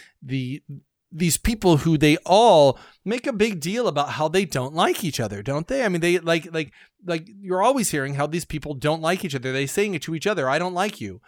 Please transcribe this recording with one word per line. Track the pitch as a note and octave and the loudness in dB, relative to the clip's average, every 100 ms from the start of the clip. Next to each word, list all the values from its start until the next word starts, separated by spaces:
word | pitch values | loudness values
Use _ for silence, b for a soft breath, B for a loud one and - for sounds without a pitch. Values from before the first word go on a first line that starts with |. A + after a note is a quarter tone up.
| B B | B B
the, | C3+ C3 B2+ D3 - C#3+ - _ _ | -8 -6 -4 -8 -12 -18 -20 _ _
these | D#3 F3 - | -2 0 0
people | - A#3 F#3 D3+ | -2 2 4 4
who | E3 D3+ | 4 4
they | D3+ D#3 - | 4 4 4
all | F#3+ A#3 E3 C#3 - B B F#3 | 6 8 8 6 4 B B -6
make | B3+ D4 | -4 -2
a | |
big | G#3+ A3+ F#3 | 0 0 0
deal | D#3+ A3+ A3 | -4 -2 -2
about | C#3+ C#3+ | -2 -2
how | A#2 D#3 | -2 0
they | F#3 G3 | 0 0
don't | C3+ B2+ | -2 -4
like | D#3+ G#3+ - | 0 0 0
each | E3+ - | -4 -4
other, | A2 G2+ | -4 -6
don't | G#2 C#3+ E3 | -6 -6 -4
they? | C4+ A3+ | -2 0
I | |
mean, | F3+ | 0
they, | F3 F3 | 2 0
like, | E3 E3 E3 | 0 -2 -2
like, | E3 D3 b b _ F3+ | -6 -8 b b _ -8
like, | E3 F3+ G3+ | -8 -8 -14
you're | G3 F#3 | -4 2
always | A3+ C#4 G3+ | 2 2 0
hearing | D3+ C3+ C#3+ | -2 -4 -2
how | D3 | -2
these | E3 - | -4 -6
people | D3+ D3 | -8 -8
don't | C#3 D3+ D#3+ | -4 -2 0
like | D#3+ F#3+ | 0 -2
each | F#3 C#3 | -4 -6
other. | B2+ | -4
They | C3 C#3 | -4 -2
saying | - G#3 | -2 -2
it | E3+ | -2
to | - D#3+ | -6 -4
each | G3+ | -2
other, | F#3+ C3 | -2 0
"I | D3+ | 0
don't | F3+ | -2
like | F3+ G#3 - | -2 -4 -4
you." | G2+ F#2 | -10 -10